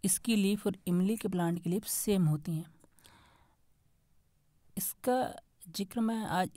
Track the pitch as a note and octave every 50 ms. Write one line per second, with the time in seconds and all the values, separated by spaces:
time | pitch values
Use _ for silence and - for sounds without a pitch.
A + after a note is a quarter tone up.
0 | - G3 - - - - A3+ G#3 G3 F#3+ G#3 G3+ - G#3 F#3+ - - - F3 F3
1 | F#3 G3 A3+ A3 - G#3 F#3 F3+ F3 E3+ E3+ F3 - E3 E3+ G#3+ - - - -
2 | - - G3+ F#3+ F3+ D3+ D3+ D3+ D3+ - D#3+ D#3 E3+ - - - - _ _ _
3 | - - - - - - _ _ _ _ _ _ _ _ _ _ _ _ _ _
4 | _ _ _ _ _ _ _ _ _ _ _ _ _ - - - - - - -
5 | - B3+ B3+ B3+ - - - - - _ _ _ - F3 E3 - G3+ F#3 - A#3
6 | A3+ A3 A3+ A3 A3 - D3 F3+ F#3 - -